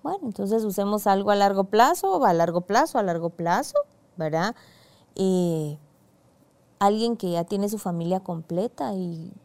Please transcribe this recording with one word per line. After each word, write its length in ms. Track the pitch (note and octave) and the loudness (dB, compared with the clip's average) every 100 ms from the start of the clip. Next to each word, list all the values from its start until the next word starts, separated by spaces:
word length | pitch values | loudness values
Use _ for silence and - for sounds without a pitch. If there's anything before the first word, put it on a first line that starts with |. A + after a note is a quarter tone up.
Bueno, 160 | D4 G4 | -6 -6
entonces 400 | C4+ G3+ G3+ A3 | -8 -6 -2 -2
usemos 420 | G#3+ F#3+ G3+ G#3 G#3 | -2 -2 -2 0 2
algo 240 | G3 G3+ | 2 2
a 60 | G3+ | 4
largo 280 | G3+ G3 | 4 2
plazo, 540 | G3 G#3 B3+ F4+ F#4+ F#4 | 2 6 6 4 0 2
o 60 | |
a 80 | A#3+ | 4
largo 300 | E3+ E3+ E3+ | 4 2 0
plazo, 360 | F3 G#3+ D#4+ B3+ | 2 2 2 0
a 40 | |
largo 260 | G3 E3 E3+ | 0 -2 -6
plazo, 460 | - E3+ F#3+ D4 D5 C#5+ _ _ - | -4 0 0 0 -2 -2 _ _ -6
¿verdad? 380 | D#3+ D#3+ G3 - - _ _ _ _ | -2 -2 -2 -6 -20 _ _ _ _
Eh, 640 | - F#3+ F#3 F3 D#3+ D3+ D3 _ _ _ _ _ _ _ _ _ _ | -2 0 0 0 -2 -6 -10 _ _ _ _ _ _ _ _ _ _
alguien 360 | G3+ G#3+ A#3 A3+ | 2 2 -2 -2
que 140 | F#3 | -2
ya 140 | E3+ | -2
tiene 240 | E3+ G3+ G#3 | -2 -2 -2
su 100 | G#3+ | -4
familia 400 | F#3+ E3+ E3+ F#3 | -6 -4 -2 -2
completa 760 | F#3 E3 D#3+ E3+ A#3 - B3+ | -4 -10 -6 -4 -4 -6 -6
y 380 | G3 F3+ E3 E3 - | -6 -6 -8 -14 -18